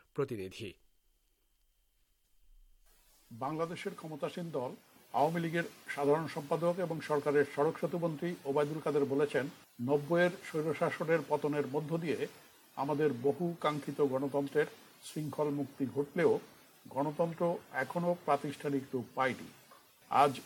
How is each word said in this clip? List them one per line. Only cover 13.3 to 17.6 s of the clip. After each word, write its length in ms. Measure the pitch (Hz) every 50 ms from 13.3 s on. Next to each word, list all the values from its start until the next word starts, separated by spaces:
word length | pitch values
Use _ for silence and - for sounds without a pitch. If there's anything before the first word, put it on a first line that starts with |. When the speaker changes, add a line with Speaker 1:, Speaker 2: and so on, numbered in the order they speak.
| 143 - 180 170 170 -
Speaker 2:
কাঙ্ক্ষিত 400 | - 151 147 147 - - 143 139
গণতন্ত্রের 680 | 147 139 127 135 139 139 127 143 143 139 - 151 151 151 - - - - - - -
শৃঙ্খল 440 | - - 160 156 147 - - 151 147
মুক্তি 380 | 143 143 139 135 - - 143
ঘটলেও 540 | 123 - 139 143 - - 175 165 131 110 - - - - - - - - - - 120
গণতন্ত্র 680 | - 127 143 156 147 156 170 170 165 - 175 170 175 202